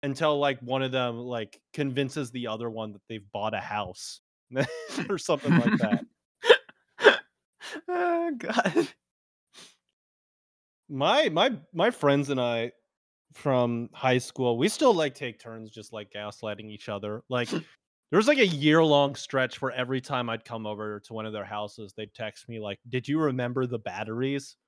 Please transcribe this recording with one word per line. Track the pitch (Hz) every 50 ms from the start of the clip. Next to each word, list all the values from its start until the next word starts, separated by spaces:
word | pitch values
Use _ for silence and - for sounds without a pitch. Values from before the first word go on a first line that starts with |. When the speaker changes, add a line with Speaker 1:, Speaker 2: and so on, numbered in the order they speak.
Speaker 1:
until, | - 139 139 - 160 156 147 143
like, | 143 143 135 127
one | 123 120 127 135
of | 135 127
them, | 127 131 127 123 117 117
like, | 123 123 123 117 110 - - _ _ _
convinces | - - 147 139 127 139 139 127 - 151 143 120
the | 117 127 120 113
other | 110 110 117 117
one | 110 113 110 107
that | 101 101 _ _
they've | 113 110 101 98
bought | _ 107 104 107 110
a | 101
house | 90 - 107 104 104 90 90 - - - - - _ _ _ _ _ _
<laughs> | 123 131 139 - 160 - - - - 277 185 -
or | 196 170
something | - - 165 143 - - -
like | - 117 110 107 110
that. | - 107 110 120 - - _ _ _ _ _ _ - 466 - - - - - _ _ _ _ -
Speaker 2:
<laughs> | - 415 - - - _ _ _ _ _ _ _ - - - 302 _ -
Oh, | 359 349 359 349 339 339 339 339 294
God. | 233 - - 226 240 - 190 - 330 311 - - _ _ _ _ _ _ _ _ _ _ _ _ - - - _ _ _ _ _ _ _ _ _ _ _ _ _ _ _ _ _ _ _ _ _ _ _ _
Speaker 1:
My, | 151 131 139 170 226 285 320 233
my, | 156 165 208 277 233 147 - _
my | - 165 180 233
friends | 240 - - 143 139 143 143 135
and | 139 127
I | 123 120 117 117 117 120 - _ _ _ _ _ _ _ _ _ _ _ _
from | - - 147 131 127 123 120 120 117 117 107 -
high | - - 131 127 127
school, | 123 - - - 131 123 117 117
we | 143 214
still, | - - 311 254 214
like, | 170 156 143 127
take | - 143 123 107 _
turns | - 117 113 113 110 107
just, | - 113 101 -
like, | - 107 104 101
gaslighting | - 104 104 104 101 - - 107 104 98 107 107
each | 107 101 - -
other. | 107 101 101 104 107 117 - _
Like, | 127 123 120 -
Speaker 2:
<laughs> |
Speaker 1:
there | - - - - _ _ _ _ _ _ _ _
was, | - 185 220 254
like, | 302 269
a | 233
year-long | 190 165 143 143 151 151 165 165 156 147 143 143 139 -
stretch | - - - - 135 131 123 - -
where | 139 131
every | 120 127 127 123 135 131
time | 127 - 143 127 123 117
I'd | 113 113 _
come | - 123 113 110
over | 107 107 104 107 107 104 104
to | _ - 113
one | 110 110
of | 110 107
their | 107 98
houses, | 95 107 104 104 104 - - 110 98 -
they'd | - 110 101 _
text | - 117 107 - - - -
me, | 117 113
like, | 107 104 101 - _ 123
"Did | 120 127 123 -
you | 143 160
remember | 160 147 127 127 123 123 123 131 131
the | 123 120 113
batteries?" | 104 101 90 98 107 110 110 120 131 135 139 139 135 - - _ _